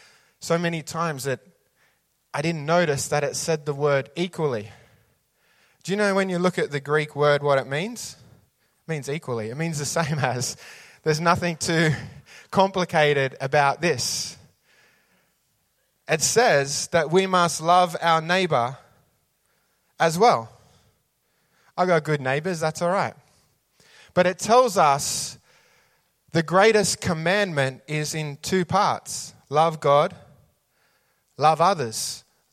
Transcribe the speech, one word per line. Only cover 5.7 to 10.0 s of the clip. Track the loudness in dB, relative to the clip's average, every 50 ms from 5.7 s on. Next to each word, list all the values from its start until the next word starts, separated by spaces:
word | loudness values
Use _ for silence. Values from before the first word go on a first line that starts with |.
| _ _ -8
Do | -6
you | -2 0
know | 0 2 2
when | 0 0 0
you | 0 0
look | 0 0 0 0
at | -2 -2
the | -4 -6
Greek | -4 0 0 0 0 -2 -2
word | 2 2 4 4 4
what | 2 2 0 0
it | 0
means? | -2 -4 -4 -4 -6 -8 -12 -14 -16 -16 -20 -20 -20 -20 _ _ _ _ _ _ _ _ _ _ -10
It |
means | -8 -8 -8 -8
equally. | -8 -8 -8 -8 -8 -6 -6 -8
It | -8 -6
means | -6 -6 -6 -6
the | -6
same | -4 -2 -2